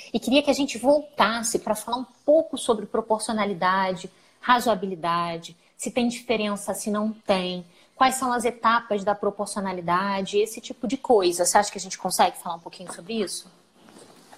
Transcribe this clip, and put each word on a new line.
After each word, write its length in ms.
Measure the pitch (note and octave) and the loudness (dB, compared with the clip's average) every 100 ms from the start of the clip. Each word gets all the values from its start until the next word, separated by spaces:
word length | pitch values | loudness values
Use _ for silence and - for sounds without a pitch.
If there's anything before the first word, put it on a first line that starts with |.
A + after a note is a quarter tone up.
| - | -6
e 60 | A#3+ | -4
queria 240 | - C#4 | 2 2
que 80 | C#4+ | 4
a 40 | |
gente 240 | C4 C#4 G#3+ | 0 -2 0
voltasse 800 | B3+ D4 D4 - G#3 A#3 A3 - | 2 2 2 2 2 2 -2 -2
pra 160 | - | -2
falar 240 | G#3 - B3 | -4 -4 -6
um 80 | B3+ _ | -6 _
pouco 320 | - D#4 D#4+ C4 | 4 4 4 -2
sobre 300 | - G#3+ G3+ | -2 -2 -2
proporcionalidade, 1200 | G#3+ A3 A3 - A3 G3+ F3 F#3 F#3+ F#3+ F3+ F#3+ _ _ _ | -6 0 -2 0 -2 -2 0 0 2 0 -4 -10 _ _ _
razoabilidade, 1120 | - B3 A#3+ G3 G3 F3 E3 E3+ E3+ E3 E3+ - _ - | 2 2 4 0 -2 -4 -2 -2 -2 -6 -12 -20 _ -12
se 140 | - | -4
tem 180 | B3 A#3+ | 0 0
diferença, 640 | A#3+ - A3 G#3 G3+ - | -2 -2 -2 0 -4 -6
se 180 | G3 G#3+ | -6 -4
não 220 | G#3 A3 | -2 -2
tem, 520 | G#3+ - F#3+ F3+ F3+ F3 _ _ | -4 0 0 0 -6 -10 _ _
quais 200 | - C4 | 2 2
são 180 | B3+ B3+ | 2 -2
as 120 | A#3+ A#3 | 0 -2
etapas 580 | A#3 A3+ A#3 - G#3 | 0 2 2 0 -2
da 100 | G3 | 0
proporcionalidade, 1200 | G3+ G#3 G3 G3+ G#3 G3 F3+ F3 F3 G3+ G3 F#3+ G3+ | 0 -2 -2 -6 -6 -6 -4 0 0 0 -2 0 0
esse 220 | A3+ A#3+ | 0 -4
tipo 280 | - - G#3+ | -14 -8 -4
de 80 | C4+ | -2
coisa. 480 | - G#3+ F3+ F3 | 4 4 4 2
Você 140 | F3 G#3 | 4 4
acha 120 | G3+ | 2
que 80 | G3 | -4
a 20 | |
gente 180 | F#3 - | -10 -8
consegue 380 | F#3 - F#3 - | -2 2 2 0
falar 180 | F3+ E3+ | -10 -10
um 40 | |
pouquinho 320 | E3+ - F3+ | -12 -16 -14
sobre 220 | - F3 | -14 -6
isso? 360 | A3+ F3+ - - _ _ _ - - - - - | -4 -4 -6 -14 _ _ _ -20 -20 -20 -20 -20